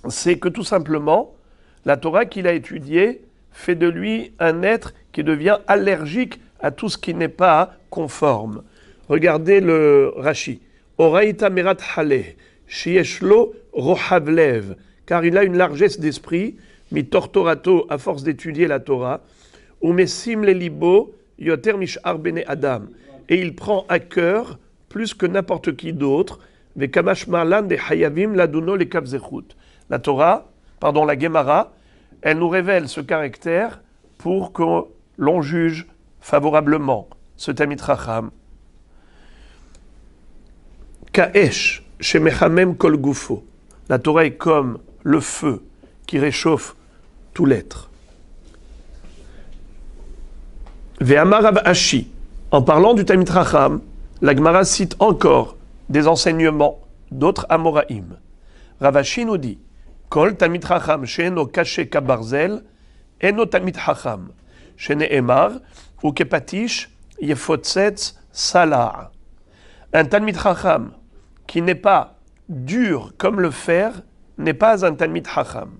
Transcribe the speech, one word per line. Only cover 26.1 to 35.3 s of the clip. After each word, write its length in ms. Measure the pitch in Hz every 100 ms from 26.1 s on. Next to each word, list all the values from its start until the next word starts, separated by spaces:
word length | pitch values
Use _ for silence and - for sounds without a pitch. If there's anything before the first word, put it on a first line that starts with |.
| 139 202 - _ _ _ -
ve 120 | 131
kamash 400 | 170 175 190 -
malan 340 | 170 165 196
de 160 | 202 160
hayavim 580 | - 156 160 147 208 196
laduno 400 | 170 151 165 196
le 100 | 165
kaf 200 | 170 139
zechut. 500 | 131 - 135 - - _ _ _
La 100 | 131
Torah, 520 | 147 135 160 208 - _ _ _
pardon, 240 | 151 147 151
la 120 | 147
Gemara, 540 | 165 160 135 156 226 _ _ _ _ _
elle 180 | 151 156
nous 100 | 170
révèle 400 | 185 180 190 143
ce 100 | -
caractère 840 | 135 160 143 - 170 170 226 - _ _ _ _
pour 340 | 165 190 185
que 120 | - 165 170 - - _ -
l'on 240 | 143